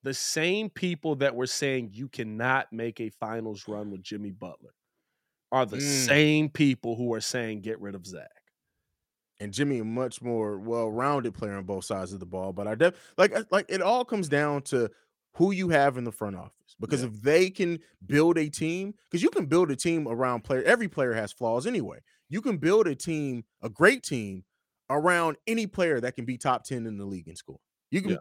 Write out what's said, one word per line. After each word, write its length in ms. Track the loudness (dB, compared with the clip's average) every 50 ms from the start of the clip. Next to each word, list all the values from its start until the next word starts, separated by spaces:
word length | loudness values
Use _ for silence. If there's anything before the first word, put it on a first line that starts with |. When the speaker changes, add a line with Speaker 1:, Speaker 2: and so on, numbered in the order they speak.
| -6
Speaker 1:
The 100 | -6 -6
same 560 | -4 -4 -2 0 2 2 2 2 0 -2 -6
people 460 | _ -4 -2 -2 -2 -2 -2 -2 0
that 180 | 2 2 0 2
were 120 | 0 -4
saying 440 | -4 -2 -2 -2 0 0 -2 -4 -6
you 160 | -10 -12 -14 -10
cannot 640 | -8 -8 -8 -6 -4 -2 2 2 2 2 0 _
make 280 | -6 -6 -6 -6 -6 -6
a 100 | -10 -10
finals 580 | -8 _ -8 -6 -6 -6 -6 -8 -10 -10 -10 -10
run 220 | -8 -8 -8 -8
with 120 | -10 -12
Jimmy 280 | -10 -10 -10 -8 -8 -10
Butler 440 | -10 -12 -14 -14 -14 _ -20 -20 _ _ _ _ _ _ _ _ _ _ _ _ _ _ _ _
are 140 | 2 2 2
the 120 | 2 -2 -4
Speaker 2:
Mm. 20 |
Speaker 1:
same 680 | -2 0 0 0 2 4 6 6 6 6 6 4 2 0
people 460 | 2 4 4 4 4 2 -2 -4 -2
who 160 | -2 -2 -2 -2
are 60 | -2
saying, 420 | -4 -4 -4 -4 -4 -4 -6 -6
"Get 180 | -6 -8 -8 -8
rid 140 | -8 -10 -10
of 120 | -10 -12
Zach." 240 | -14 -14 -14 -16 -18 _ _ _ _ _ _ _ _ _ _ _ _ _ _ _ _ _ _ _ _ _ _
Speaker 2:
And 120 | -10 -8
Jimmy, 260 | -2 -2 0 0 0 -2
a 40 | -2
much 380 | -4 -2 -2 -2 -4 -6 -8
more 360 | -6 -4 -2 0 -2 -2 -4 -6
well-rounded 760 | -6 -4 -2 -2 -2 -2 -2 0 0 2 0 0 -2 -4 -6
player 200 | -4 -6 -6 -6
on 80 | -6 -6
both 200 | -6 -6 -6 -4
sides 280 | -4 -4 -4 -4 -8
of 80 | -8 -12
the 60 | -10
ball, 260 | -8 -8 -6 -6 -6
but 140 | -6 -6 -4
I 80 | -4 2
def-, 200 | 4 4 4 4 0 -20 -10 _ 4
like, 160 | 4 4 4
I, 100 | -2 -2 _
like, 160 | 0 0 0 0
it 140 | -2 0
all 220 | 2 2 2 2 0
comes 240 | -2 -2 -2 0 2
down 340 | 2 2 2 2 0 -2 -2
to 260 | 0 0 0 0 0 -2 _ _ _ _ _ _ _ _
who 180 | 2 4 4
you 160 | 4 2 2 4
have 280 | 6 6 6 6 2
in 80 | 0 -6
the 60 | -6
front 220 | -6 -6 -6 -6 -6
office, 380 | -10 -12 -16 _ _ _ _ _ _
because 220 | -4 -2 0 0
Speaker 1:
Yeah. 60 | 0 -4
Speaker 2:
if 140 | -6 -2
they 280 | 2 4 6 6 6 4
can 280 | 2 -2 -2 -2 -2 -6 _ _ _ _ -6
build 340 | 2 4 6 6 6 4 4
a 100 | 0 -2
team, 440 | -2 -4 -4 -2 -2 -4 -6 -8 -10 _ _ _
'cause 120 | -2 2
you 80 | 2 2
can 160 | 2 2 0
build 240 | 4 4 4 4 4
a 60 | 0
team 320 | 0 0 0 0 0 0 -2
around 340 | -2 0 0 0 0 -2
player, 200 | 0 0 0 2 4
every 240 | 4 4 4 2 -4
player 240 | 0 0 0 0
has 200 | 0 0 -2 -4
flaws 340 | -6 -2 -2 0 0 0 0
anyway. 340 | -2 -2 -2 -4 -6 -10 -14 _ _ _ _ _ _
You 120 | -8 -2
can 160 | -2 -2 -2 2
build 300 | 2 4 6 6 4 4
a 60 | 0
team, 480 | -4 -4 -4 -4 -2 -2 -4 -4 -6 -8 _ _ _
a 60 | -10 -10
great 320 | 2 6 6 6 6 4
team, 420 | -2 -4 -4 -4 -4 -6 -8 -10 -14 _ _ _ _ _ _ _ _ -2
around 460 | 0 2 4 4 4 4 2 0 -2 _ _
any 200 | -2 0 0 -2
player 340 | -4 0 0 2 2 2 0
that 160 | 0 -4 -6
can 80 | -6 -6
be 140 | -6 -6 -2
top 260 | 0 0 0 0 -2
ten 220 | -6 -6 -6 -6
in 100 | -6 -8 -8
the 60 | -8
league 240 | -8 -8 -8 -10 -14
and 100 | -18 -18
score. 220 | -18 -18 -20 -20 _ _ _ _ _ _
You 120 | -2 -2
can, 80 | 0 0
Speaker 1:
Yeah. 40 | -4 0